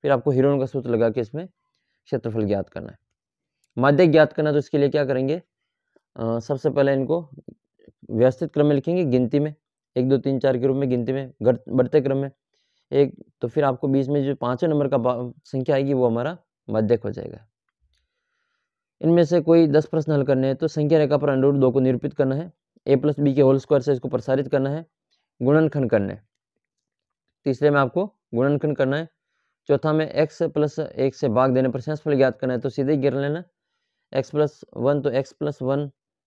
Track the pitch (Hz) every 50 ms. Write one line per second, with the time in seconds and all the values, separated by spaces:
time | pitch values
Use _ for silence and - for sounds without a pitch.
0 | - 147 139 123 - 147 131 131 131 143 143 139 131 131 - 139 113 120 117 110
1 | 117 117 107 127 117 107 - 151 180 190 _ _ _ _ _ _ _ _ _ _
2 | _ - - 123 - 120 107 113 107 98 101 98 95 - _ - 82 - - _
3 | _ _ _ _ _ _ _ _ _ _ _ _ _ _ _ 123 123 139 147 143
4 | 185 165 147 160 151 147 - - 151 151 147 147 143 - - 147 143 139 131 151
5 | 143 131 135 127 131 135 151 180 - _ _ _ _ _ _ _ _ _ _ _
6 | _ _ _ - 117 113 117 117 113 - 143 131 - 151 127 143 139 139 139 135
7 | 135 - 156 175 165 139 135 - _ - - _ _ _ _ _ _ - _ _
8 | - - 107 110 120 127 127 - - 101 _ 147 147 147 147 139 135 165 170 180
9 | 180 139 120 127 127 113 139 147 147 151 151 _ _ _ _ _ _ _ _ 127
10 | 123 131 139 127 - 135 135 127 - 135 131 123 123 135 131 135 139 127 123 123
11 | 117 117 131 139 135 127 - _ 107 120 120 113 - - - 131 123 123 - 156
12 | 127 139 135 135 139 135 _ _ _ _ _ _ _ _ _ _ _ _ 139 139
13 | 143 131 - - - _ _ _ - 120 - 156 143 139 127 - - 135 135 139
14 | 135 127 147 147 135 139 139 - 123 120 127 120 180 165 151 147 143 135 139 127
15 | 117 127 123 120 123 123 123 _ _ - - 135 127 156 147 135 139 139 143 127
16 | 127 120 113 117 123 147 180 170 _ _ _ _ _ - 107 110 110 101 120 107
17 | - 107 - - - - - - _ _ _ _ _ _ _ _ _ _ _ _
18 | _ _ _ _ _ _ _ _ _ _ _ _ _ _ _ _ _ _ _ _
19 | - 160 170 175 170 147 175 175 151 160 165 170 165 151 139 156 156 - - 160
20 | 147 156 151 143 135 135 139 131 131 135 135 131 165 156 - 156 151 147 165 156
21 | 151 131 151 139 143 147 135 131 131 139 143 139 135 127 120 139 127 131 127 120
22 | - 143 - - 143 131 131 147 170 175 _ _ _ _ _ _ _ - 139 131
23 | 143 151 147 - 147 143 131 139 139 131 135 135 - _ 151 139 123 143 139 127
24 | - 131 123 120 120 - 131 135 139 131 - 139 135 139 143 160 165 _ _ _
25 | _ _ _ _ _ _ _ _ 123 127 147 160 160 151 - 147 131 110 120 107
26 | 98 98 98 107 _ _ _ _ _ _ _ _ _ _ _ _ _ _ _ _
27 | _ _ _ _ _ _ _ _ _ 143 131 - 147 147 143 143 139 120 - 175
28 | 196 208 _ _ _ _ - 117 131 143 147 143 - 151 143 - 139 131 139 151
29 | 165 160 _ _ _ _ _ _ _ _ _ _ _ - 143 135 - 156 151 156
30 | 156 - - - 160 151 - - 170 160 165 151 151 147 - - 151 - - -
31 | 131 135 - - - 131 107 123 131 135 127 127 131 131 120 127 113 151 156 151
32 | _ 156 143 131 135 131 120 - - 127 127 120 - 139 - - 135 135 151 139
33 | 131 139 131 139 139 143 147 170 180 _ _ _ _ _ _ _ _ _ _ _
34 | _ _ - 135 131 - - 147 151 143 _ _ - _ - - 120 135 147 147
35 | 131 147 120 131 131 - - _ 151 147 143 _ 131 127 135 143 147 143 _ _
36 | _ _ _ _ _